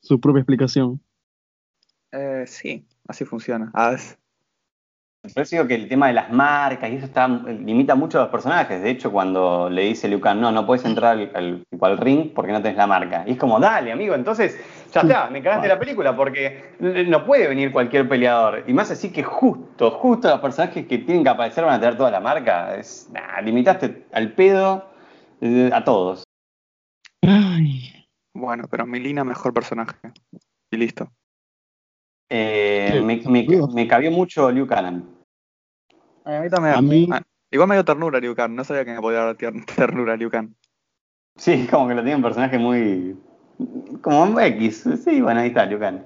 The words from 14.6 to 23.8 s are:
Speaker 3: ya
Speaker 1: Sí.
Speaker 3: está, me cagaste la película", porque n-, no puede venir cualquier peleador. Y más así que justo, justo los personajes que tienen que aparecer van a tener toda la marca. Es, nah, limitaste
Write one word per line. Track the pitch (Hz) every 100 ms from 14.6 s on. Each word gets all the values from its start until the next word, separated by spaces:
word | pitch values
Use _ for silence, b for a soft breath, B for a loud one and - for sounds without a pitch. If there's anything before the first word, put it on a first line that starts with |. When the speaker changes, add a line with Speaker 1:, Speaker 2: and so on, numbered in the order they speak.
| B B B
Speaker 3:
ya | 170
Speaker 1:
Sí. | 160
Speaker 3:
está, | 240 127
me | 135
cagaste | 143 208 202
la | 185
película", | 254 233 143 123
porque | 135 135 139 135 - -
n-, | 180 185 180
no | 156 143
puede | 277 165
venir | 135 139
cualquier | 135 123 139 127
peleador. | 131 123 120 110 107 -
Y |
más | 127 202
así | 175 202
que | 165
justo, | - - 254 180 - - 190
justo | - 254 233 196
los | 175
personajes | 139 - 175 175 -
que | 120
tienen | 127 175
que | 131
aparecer | 120 117 - 165
van |
a | 127
tener | 117 113
toda | 131
la | 101
marca. | 107 151 123 87 92 98
Es, | - - -
nah, | - - 90
limitaste | 107 117 123 -